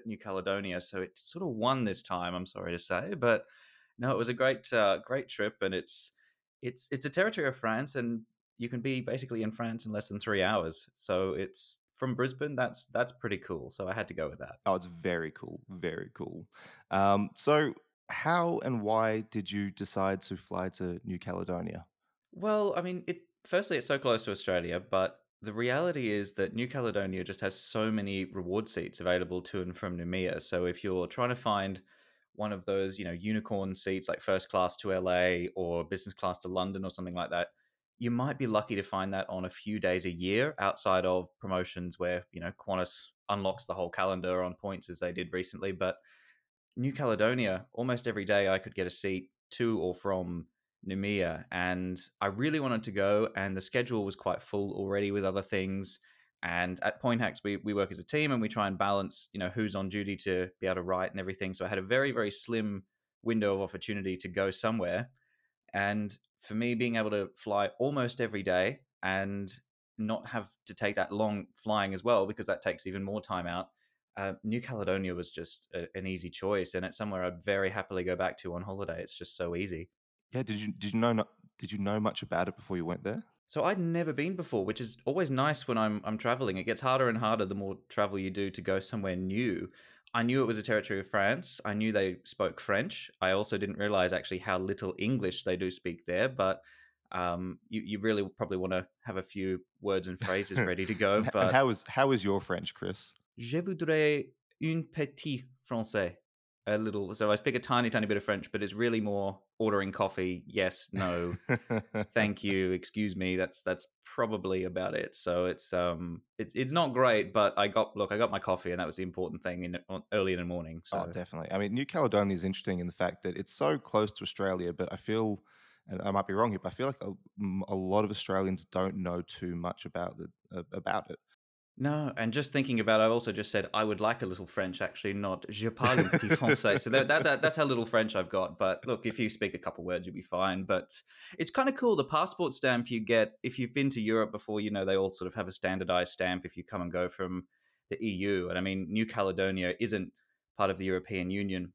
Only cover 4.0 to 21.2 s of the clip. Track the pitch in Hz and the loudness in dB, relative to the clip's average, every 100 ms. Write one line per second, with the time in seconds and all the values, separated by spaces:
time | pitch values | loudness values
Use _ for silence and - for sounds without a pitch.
4 | 123 107 117 120 131 127 - 120 101 95 | 0 0 0 2 2 2 0 4 4 4
5 | - 131 - - 104 - 95 95 - - | 0 -4 -4 -2 -2 0 0 0 -4 -10
6 | - _ _ _ _ _ 127 127 - 135 | -12 _ _ _ _ _ -10 -8 -8 -6
7 | 147 175 202 208 143 131 113 110 143 139 | -2 0 0 2 -2 0 -2 0 -2 -2
8 | 120 113 113 _ _ _ 120 123 135 131 | -2 -4 -8 _ _ _ -6 -4 -2 -2
9 | - 131 127 113 107 110 117 113 113 104 | -2 -4 -4 -2 -2 -2 -6 -6 -4 -4
10 | - 101 - 101 92 107 82 80 - - | -4 -6 0 4 4 2 0 -6 -14 -16
11 | - 92 95 76 95 - - - _ - | -2 0 2 0 -4 -8 -12 -14 _ -6
12 | 131 120 127 131 147 131 123 - - - | -4 0 -2 -2 -4 -2 -2 -4 -6 -2
13 | 123 - 113 98 - 82 62 - 92 104 | -2 -2 -4 -4 -4 -8 -8 -8 -4 -4
14 | 101 82 76 73 65 - - 92 87 85 | -4 -4 -4 -6 -14 -4 0 0 0 -4
15 | 92 85 78 - - - - 92 85 82 | -2 0 -2 -6 -12 -12 -14 -6 -6 -4
16 | - - - 82 - - - - _ 95 | -8 -10 -10 -10 -16 -20 -20 -20 _ 4
17 | 98 101 104 - - 151 151 - _ _ | 6 6 2 0 4 6 4 -2 _ _
18 | - - - 175 170 - - 120 104 110 | -10 -4 2 4 4 0 0 0 4 4
19 | 110 110 107 113 92 101 101 - 98 - | 4 2 -2 -4 -2 -2 -2 -4 -4 2
20 | 95 95 - 92 - 92 92 - 90 85 | 2 2 -2 -10 -6 -4 -4 -2 -4 -4
21 | - 90 | -6 -8